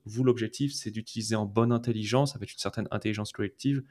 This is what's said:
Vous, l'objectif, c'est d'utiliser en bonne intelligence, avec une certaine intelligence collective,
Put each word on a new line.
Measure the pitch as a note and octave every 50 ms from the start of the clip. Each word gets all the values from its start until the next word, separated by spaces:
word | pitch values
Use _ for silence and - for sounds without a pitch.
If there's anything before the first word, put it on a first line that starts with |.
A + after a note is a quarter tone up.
| _
Vous, | A#2+ G#2+ A#2 C3
l'objectif, | B2+ A#2+ A2+ A2+ A2 - - C#3+ C#3 C#3
c'est | - - A2
d'utiliser | G#2+ A2+ A2 - - A#2 A2 A2 A2+
en | G#2+ G#2+
bonne | G2+ G2+ A2+ A#2 A#2 A#2+
intelligence, | A#2 A#2+ B2 A2+ G#2+ G#2+ G#2 A2+ C3 C#3+ C#3 -
avec | A2+ G#2 - -
une | -
certaine | - G2 - - - -
intelligence | - A2 - G#2+ G#2+ G#2 G#2 G2+ -
collective, | - G#2 G2 - - - C#3 C#3+ C#3 C3 -